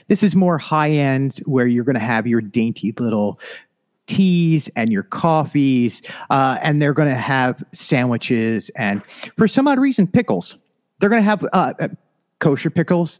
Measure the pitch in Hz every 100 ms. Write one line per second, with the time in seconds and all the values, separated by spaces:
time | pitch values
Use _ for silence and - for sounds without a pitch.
0 | _ 202 202 170 180 160 - 156 151 151
1 | 139 135 135 - - 131 123 120 120 127
2 | 113 113 113 117 107 120 113 113 101 117
3 | 120 107 104 - - - - _ _ _
4 | - - 190 175 165 160 - - 113 101
5 | - - 165 156 156 147 139 127 120 -
6 | - - - 135 135 123 156 147 147 135
7 | 147 127 117 135 127 - - - - 135
8 | 123 117 - 120 113 110 - - 104 101
9 | - - - - 220 - 285 262 277 240
10 | 180 240 - 90 - - _ _ _ _
11 | 208 233 208 214 - 185 135 - 165 -
12 | _ _ _ _ 160 139 165 - 156 175
13 | 170 -